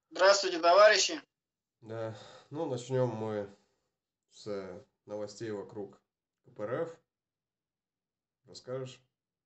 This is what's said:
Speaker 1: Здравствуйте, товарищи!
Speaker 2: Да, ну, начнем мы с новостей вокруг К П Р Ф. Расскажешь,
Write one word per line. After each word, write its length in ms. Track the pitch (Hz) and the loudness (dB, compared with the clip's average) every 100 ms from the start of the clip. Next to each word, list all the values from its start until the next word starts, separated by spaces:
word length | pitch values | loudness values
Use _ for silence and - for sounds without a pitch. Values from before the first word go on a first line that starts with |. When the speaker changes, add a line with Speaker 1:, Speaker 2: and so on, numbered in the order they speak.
| _ | _
Speaker 1:
Здравствуйте, 480 | 320 185 196 190 170 | 2 4 4 2 2
товарищи! 640 | 170 185 214 196 - 160 - _ _ _ _ _ | 6 8 8 8 2 -4 -12 _ _ _ _ _
Speaker 2:
Да, 340 | 110 113 113 110 - - - | -12 -8 -8 -10 -16 -20 -14
ну, 160 | 139 160 | -8 -6
начнем 420 | 127 127 131 127 | -6 -4 -2 -2
мы 400 | 110 110 107 98 - _ _ _ _ _ _ _ | -2 -6 -6 -8 -12 _ _ _ _ _ _ _
с 560 | - 107 101 92 90 - _ - | -18 -10 -10 -10 -14 -20 _ -14
новостей 420 | 104 104 - 113 | -12 -10 -12 -10
вокруг 500 | 104 95 107 98 - _ _ _ _ _ | -10 -12 -12 -14 -16 _ _ _ _ _
К 60 | |
П 120 | - 107 | -12 -8
Р 80 | 139 | -6
Ф. 160 | 165 - _ _ _ _ _ _ _ _ _ _ _ _ _ _ 117 | -6 -12 _ _ _ _ _ _ _ _ _ _ _ _ _ _ _
Расскажешь, 560 | 90 - 131 127 - _ _ _ _ | -18 -10 -10 -10 -14 _ _ _ _